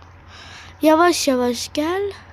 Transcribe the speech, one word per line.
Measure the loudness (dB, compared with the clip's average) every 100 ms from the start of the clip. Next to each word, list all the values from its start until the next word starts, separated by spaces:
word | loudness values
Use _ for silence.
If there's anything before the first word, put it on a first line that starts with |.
| -20 -20 -20 -20 -20 -20 -20 -2
Yavaş | 2 4 4 2 -2
yavaş | -2 -2 -4 -8
gel. | -6 -4 -4 -6 -10 -20